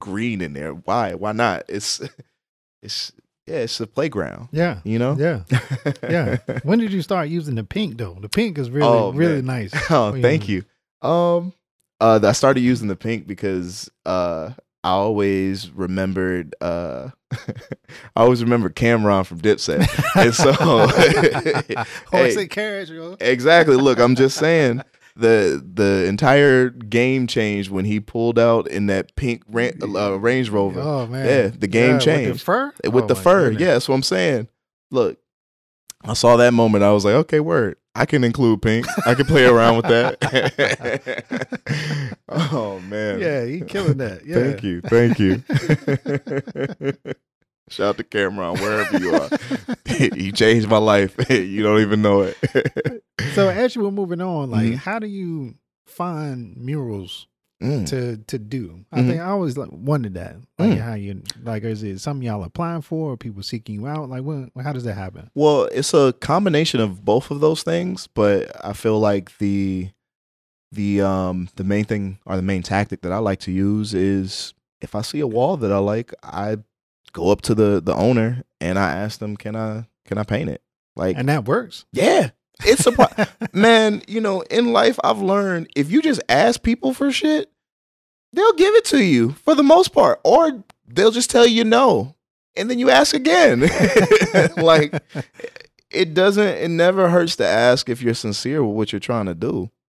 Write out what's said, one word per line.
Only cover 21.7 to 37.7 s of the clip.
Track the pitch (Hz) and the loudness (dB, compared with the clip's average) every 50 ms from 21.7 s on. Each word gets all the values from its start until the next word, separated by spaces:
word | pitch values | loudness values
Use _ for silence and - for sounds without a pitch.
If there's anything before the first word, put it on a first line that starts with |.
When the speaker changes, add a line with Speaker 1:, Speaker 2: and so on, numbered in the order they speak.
| 113 123 107 - - - - | -6 -8 -8 -10 -12 -18 -12
Speaker 2:
<laughs> | - | -4
Horse | - 180 135 123 113 | 0 2 2 2 2
Speaker 1:
Hey, | 208 196 | -2 -4
Speaker 2:
and | - | -6
carriage, | - 202 214 214 202 196 190 156 | -6 -8 -8 -6 -8 -10 -10 -12
yo. | 160 165 165 170 185 - | -14 -16 -14 -14 -10 -4
Speaker 1:
exactly. | - 120 131 123 120 156 170 170 165 156 135 | 0 0 0 2 4 6 6 6 8 6 6
Look, | 127 139 139 123 113 | 6 6 4 4 4
I'm | 120 120 127 | 4 4 4
just | 120 135 135 - - | 4 4 2 2 0
saying | 151 160 170 160 147 127 117 131 - _ _ _ _ _ _ | 0 2 2 2 2 2 0 -2 -8 _ _ _ _ _ _
the, | - 113 113 113 107 101 85 69 71 65 - - | 0 4 4 6 6 4 2 0 -2 -4 -8 -2
the | 98 101 98 98 95 92 | 0 2 2 2 2 2
entire | 92 101 104 160 131 135 143 143 139 131 127 127 127 | 0 0 2 4 4 6 6 6 6 6 4 4 2
game | 123 123 117 104 113 117 123 127 131 131 127 | -2 -8 -12 -2 0 0 2 2 0 0 -2
changed | 113 - 120 110 104 104 101 101 92 | -2 -2 -2 -2 0 -2 -4 -4 -4
when | 98 95 95 | -4 -4 -2
he | 107 107 107 | -2 -2 -4
pulled | 104 - - 117 117 120 117 117 | -6 -6 -6 -2 -2 0 2 4
out | 117 120 117 113 87 - | 4 4 4 2 0 -2
in | 69 98 101 | -4 -4 -2
that | 101 95 98 - _ - | 0 0 -2 -2 _ -8
pink | - 143 123 117 - _ - | -6 -4 -4 -4 -6 _ -8
Ra-, | 107 117 120 120 - - 110 | -4 -4 -2 -4 -4 -6 -8
uh, | 104 98 92 104 101 95 98 | -6 -4 -4 -4 -2 -4 -2
Range | 104 117 127 131 127 110 | 0 0 0 0 -2 -2
Rover. | 104 104 98 98 90 90 | 0 0 0 0 -2 -4
Speaker 2:
Oh, | 139 156 147 135 123 113 | -4 -4 -4 -4 -6 -6
man. | 123 131 135 | -8 -4 0
Speaker 1:
Yeah, | 120 139 135 110 95 | 0 2 2 2 0
the | 117 - 104 | -2 -4 -6
game | 98 92 113 120 127 | -2 2 2 4 4
Speaker 2:
Yeah, | 127 | 4
with | 127 - | 4 4
the | 151 160 | 2 2
Speaker 1:
changed. | 147 123 - - - - | 2 0 -2 -4 -6 -4
Speaker 2:
fur? | - 185 247 269 285 - - - | -2 -2 -2 -2 -4 -10 -6 -4
Speaker 1:
With | - 113 127 113 | 0 0 2 2
Speaker 2:
Oh, | 104 | 2
Speaker 1:
the | 123 | 0
Speaker 2:
my | 95 | 2
Speaker 1:
fur. | - 175 185 196 165 123 | 4 4 4 4 4 2
Speaker 2:
goodness. | 110 110 165 | 0 0 2
Speaker 1:
Yeah, | 185 143 | 2 2
that's | 123 - - | 0 2 0
what | 135 | -2
I'm | 135 135 | 0 0
saying. | - 185 185 180 160 139 113 113 - _ _ _ _ _ _ _ - 131 | -2 -2 0 0 0 0 -2 -4 -6 _ _ _ _ _ _ _ -6 -2
Look, | 127 113 92 60 _ _ _ _ _ _ _ _ _ _ _ _ _ _ - - _ - | 0 0 0 -2 _ _ _ _ _ _ _ _ _ _ _ _ _ _ -20 -20 _ -8
I | 95 110 | -6 -4
saw | - - 117 120 | 2 6 6 8
that | 117 120 123 120 | 8 6 6 6
moment. | 117 117 110 107 101 101 | 4 4 4 4 4 4
I | 101 104 | 6 4
was | 104 98 | 4 4
like, | 104 107 | 2 2
"Okay, | 143 160 - - 151 | 2 2 2 0 -2
word. | 151 160 170 147 113 95 | 0 2 0 0 0 0